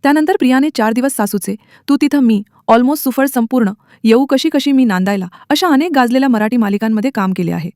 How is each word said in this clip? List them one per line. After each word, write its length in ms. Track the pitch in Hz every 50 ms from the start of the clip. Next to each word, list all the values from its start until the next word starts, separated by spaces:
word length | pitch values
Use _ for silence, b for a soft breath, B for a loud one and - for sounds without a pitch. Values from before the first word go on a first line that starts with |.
| -
त्यानंतर 320 | 277 285 311 311 320 392
प्रियाने 340 | - - 247 254 262 269 311 -
चार 180 | - 220 220 226
दिवस 220 | 240 247 277 269
सासूचे, 400 | - 214 202 - 202 - - 196 - b b b b b -
तू 80 | 277 277
तिथं 180 | 302 285 - 285
मी, 240 | 262 233 220 202 208 b b b b
ऑलमोस्ट 360 | - 226 240 247 262 302 302 -
सुफळ 220 | 269 233 - 269
संपूर्ण, 460 | 277 - 247 233 226 254 254 233 190 208 _ b b b b b
येऊ 220 | 220 220 247 277
कशी 240 | 269 277 269 - 320
कशी 220 | 302 285 254 285
मी 140 | 277 262 262
नांदायला 420 | 226 190 185 185 196 208 196 185 180 B B B B
अशा 180 | 285 294 381
अनेक 240 | 349 285 262 311 359 311
गाजलेल्या 340 | 269 247 240 240 262 269 269
मराठी 280 | 240 214 214 220 247
मालिकांमध्ये 540 | 247 220 202 196 202 220 220 220 214 202 269
काम 220 | 269 220 196 190 185
केले 180 | - 180 165
आहे. 180 | 170 170 151 180 -